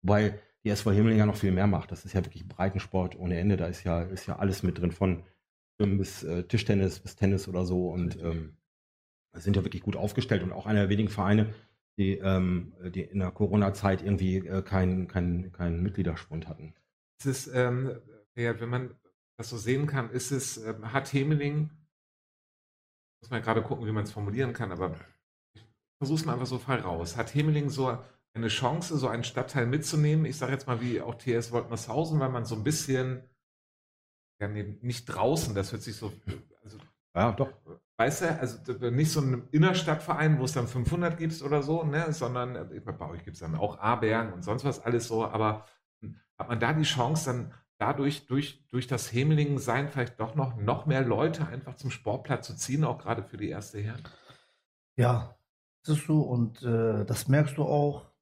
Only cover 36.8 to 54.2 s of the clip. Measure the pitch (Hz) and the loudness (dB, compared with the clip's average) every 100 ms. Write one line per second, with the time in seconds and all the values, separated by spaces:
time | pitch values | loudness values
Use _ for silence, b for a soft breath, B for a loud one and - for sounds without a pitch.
36.8 | - _ _ 85 113 104 135 - - 87 | -20 _ _ 2 2 2 -4 -4 -20 -20
37.8 | _ - 120 151 170 156 127 113 - 123 | _ 0 0 2 -2 0 -4 -6 -8 -4
38.8 | 123 123 156 160 135 123 - 156 180 180 | 0 2 2 2 0 -2 0 4 6 4
39.8 | - 156 - 156 156 143 127 131 117 127 | 0 -2 -2 0 4 4 2 0 -2 0
40.8 | 117 165 175 165 160 160 139 147 139 165 | 0 0 0 0 -4 -4 0 0 2 0
41.8 | 156 147 165 156 123 123 123 120 - - | 2 0 0 -2 -2 -2 -4 -6 -10 -10
42.8 | - - 82 85 85 - 82 80 104 - | -10 -8 -8 -10 -12 -12 -6 -2 -2 0
43.8 | 104 117 110 113 113 90 90 117 135 120 | 0 2 2 2 -2 -6 -4 -2 -2 -2
44.8 | 117 120 117 113 110 107 107 107 - _ | 0 0 0 -2 0 2 0 0 -8 _
45.8 | _ _ 110 B B _ 98 113 117 156 | _ _ -16 B B _ -4 0 2 4
46.8 | 156 127 123 156 139 123 131 B B _ | 2 2 2 2 0 -4 -4 B B _
47.8 | 107 139 139 151 _ 131 143 - _ 127 | -2 2 0 -2 _ -2 -2 -10 _ -6
48.8 | 127 123 - 117 147 156 143 135 - 120 | -2 -4 -2 2 4 6 4 2 2 0
49.8 | 143 139 120 - 110 151 135 117 104 123 | 0 -2 -4 -2 -2 0 -2 0 0 0
50.8 | 156 131 123 107 160 165 156 127 - - | 2 2 4 4 2 0 -4 -6 -12 -8
51.8 | 131 - 107 117 - 123 - - - 139 | -6 -4 -4 -4 -2 -4 -4 -10 -2 2
52.8 | 139 143 - 113 101 104 104 90 104 104 | 2 0 -4 -4 -4 -6 -6 -6 -8 -6
53.8 | 104 127 156 B | -6 -8 -14 B